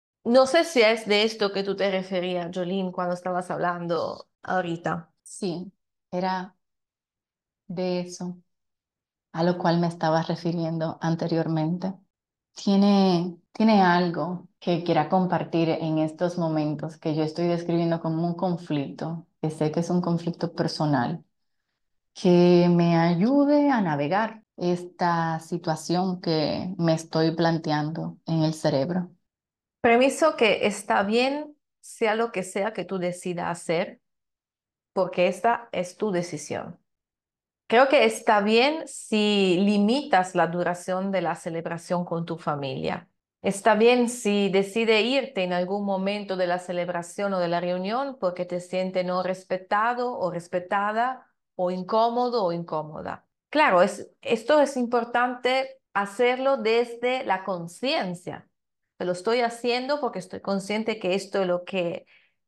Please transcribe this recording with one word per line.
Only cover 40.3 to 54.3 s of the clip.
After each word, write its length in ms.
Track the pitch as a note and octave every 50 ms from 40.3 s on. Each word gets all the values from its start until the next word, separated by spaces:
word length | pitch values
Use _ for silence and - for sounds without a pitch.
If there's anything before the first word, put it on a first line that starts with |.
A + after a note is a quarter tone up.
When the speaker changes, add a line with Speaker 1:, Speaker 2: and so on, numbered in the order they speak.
| -
Speaker 1:
la 120 | F3 E3+
duración 640 | E3+ E3+ F3 F3 E3+ F3 F3 - F#3 F#3 F#3 F#3+ G3
de 120 | F#3+ F#3
la 140 | E3+ D#3+ E3+
celebración 680 | - - F3+ E3 E3 E3 E3 E3+ E3 - - F3+ F3 F3
con 220 | F3 E3+ E3+ E3+
tu 100 | E3+ E3
familia. 720 | D#3+ - E3 D3 C#3+ C#3 C3 C3+ D3+ D#3 E3+ F#3+ F3 - _ _ _ _ _ _ _
Está 340 | - G3 F#3+ - - A#3 G#3+
bien 340 | G#3 A3+ A#3+ B3 B3 A#3+ A3+
si 400 | - - - G#3 G3+ G3+ G3+ F#3+
decide 500 | F3 G3 G3 G3 - A3+ A3+ A3 A3 G#3+
irte 420 | A3 A#3+ C4+ C#4 A#3+ - - F#3+
en 120 | F#3 F3+ F3+
algún 320 | F3+ F#3 F3+ G3+ G#3 G3+
momento 500 | G3+ G3 F#3+ F#3+ G3 G#3 G#3 G3+ G3 F#3+
de 100 | F#3 F#3
la 120 | F3 F3 F3+
celebración 760 | F3+ - F3 F3 F3 F3+ F3 E3+ E3+ - - - G3+ G3
o 60 | G3 F#3
de 100 | F3 E3+
la 120 | E3+ F3
reunión 580 | F3+ F3 F3+ F3+ F#3 G3 A3+ C4 C#4 C#4 C4 -
porque 240 | F#3+ F3+ F3+ F#3 F3+
te 160 | F3 F3+ F3
sientes 460 | F3 - F#3 F#3 F#3 F#3 F#3 F#3 F3+
no 160 | F3+ F3+ F#3
respetado 960 | F3+ F3+ F#3 F#3 - - F#3 F#3 F#3 - G#3 G#3 A3 A#3+ B3 B3 B3 B3 B3 -
o 120 | F#3 E3+
respetada 960 | E3+ E3+ E3+ - - F3+ F3+ - G#3 G3 G3+ G#3 G#3+ A3+ A#3+ C4 B3+ B3 - _ _ _ _ _ _
o 160 | - F3+ F3+
incómodo 720 | F#3 F#3 F3+ F#3 A3 A3 A3+ A#3 A#3 B3 B3 B3 A#3 A#3 G3
o 80 | E3+
incómoda. 720 | E3+ E3+ E3+ - E3 D#3 D3+ D3+ D#3+ D#3 E3 - - - _ _ _ _ _ _
Claro, 320 | - D4 D4+ B3+ F#3+ F3
es, 300 | F#3 G3 - - - - _ _
esto 400 | - -